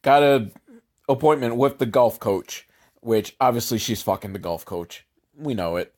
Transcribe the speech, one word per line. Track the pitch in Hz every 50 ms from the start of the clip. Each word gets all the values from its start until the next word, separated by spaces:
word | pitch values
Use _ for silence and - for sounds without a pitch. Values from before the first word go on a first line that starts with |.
got | - 135 139 147 147
a | 143 139 131 107 98 - - _ _ 240 - _ _ _ _ _ -
appointment | 135 123 156 151 151 143 127 117 117
with | 120 135 139 139
the | - 131
golf | 113 101 131 123 113 - -
coach, | - 107 98 90 - - - - _ _ _ _ _ _ _ _
which | - 117 113 110 104 - _ _
obviously | 135 127 120 120 - - 120
she's | 110 - - 113 -
fucking | - - 95 - - 101 95
the | 98
golf | - 87 85 80 -
coach. | - 98 87 85 - - - _ _ _ _ _ _ _
We | 143 151 147 123
know | 101 87 85 85
it. | 90 87 _ _